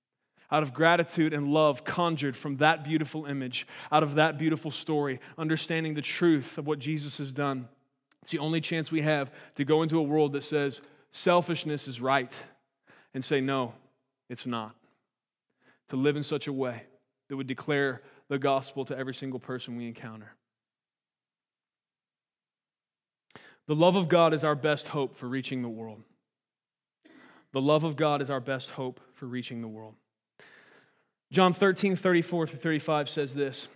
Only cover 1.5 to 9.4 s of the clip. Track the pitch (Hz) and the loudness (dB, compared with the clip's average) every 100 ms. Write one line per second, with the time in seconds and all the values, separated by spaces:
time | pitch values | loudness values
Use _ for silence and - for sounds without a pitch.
1.5 | 151 156 135 - - 170 160 143 127 151 | 4 4 2 -4 0 0 0 -4 -4 -6
2.5 | 139 151 160 147 160 151 156 147 143 127 | 2 4 4 0 -2 -2 -6 -6 -6 -6
3.5 | 123 - - - 147 156 143 160 151 160 | -8 -12 -16 0 2 4 4 2 2 0
4.5 | 156 160 135 - 151 143 127 - - 160 | 0 -4 -8 -2 -2 -2 -4 -10 -6 -2
5.5 | 160 - 165 160 151 139 - 175 151 127 | -2 0 -4 -2 -4 -6 2 6 6 2
6.5 | - 147 151 135 156 147 - 139 131 143 | -8 -4 -4 -2 -4 -6 -8 -8 -4 -2
7.5 | 135 123 _ _ _ _ _ - 160 151 | -2 -8 _ _ _ _ _ -8 -4 0
8.5 | 165 151 165 151 160 151 151 135 - | -2 -2 -4 -2 0 2 2 0 -8